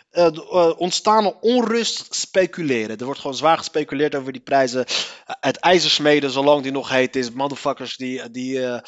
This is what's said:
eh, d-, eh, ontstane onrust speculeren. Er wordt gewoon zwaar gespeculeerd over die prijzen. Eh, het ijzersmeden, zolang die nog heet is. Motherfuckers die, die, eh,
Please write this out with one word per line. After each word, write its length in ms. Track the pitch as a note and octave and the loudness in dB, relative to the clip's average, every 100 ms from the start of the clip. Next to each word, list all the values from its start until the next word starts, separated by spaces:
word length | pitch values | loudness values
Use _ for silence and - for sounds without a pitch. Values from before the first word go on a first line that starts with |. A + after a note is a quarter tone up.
| _ | _
eh, 160 | F3 E3+ | 2 2
d-, 120 | D#3 | 2
eh, 340 | - F#3 E3+ D#3+ | -2 2 2 2
ontstane 600 | F3+ - G#3+ G#3+ G3+ - | -2 0 4 4 4 0
onrust 760 | A3 B3 A3+ A#3 G#3+ - - | 0 2 2 0 -2 -6 -8
speculeren. 840 | - - G3 F3+ F3+ D#3 A#2+ G#2+ A2 | -8 -2 0 0 0 -2 -2 -2 -6
Er 60 | |
wordt 160 | B2 C3+ | -8 -8
gewoon 160 | C#3+ B2 | -8 0
zwaar 220 | D3+ E3 | 2 2
gespeculeerd 560 | - D#3 D3 C#3 D3 | 0 -4 -4 -2 -2
over 180 | C#3+ C3 | -2 -8
die 80 | C3 | -10
prijzen. 440 | - C#3 C3 B2+ B2 | 0 2 2 0 -4
Eh, 480 | - - - - - | -4 -6 -12 -16 -6
het 160 | C3 - | -4 0
ijzersmeden, 760 | E3+ F3+ D3+ - D3 D3 C#3 | 4 4 4 2 4 4 2
zolang 320 | C3 C#3+ D3 | 2 4 4
die 100 | C3+ | 2
nog 160 | C3+ A#2+ | -6 -2
heet 280 | C3 B2+ C3+ | 0 0 0
is. 140 | B2 | -4
Motherfuckers 680 | B2 C#3 C3 A#2+ A2 B2 - | -4 -6 -4 -6 -6 -8 -10
die, 340 | B2+ B2+ A#2 | -8 -8 -10
die, 360 | A#2+ B2+ C3 B2+ | -10 -6 -4 -4
eh, 140 | A#2+ | -6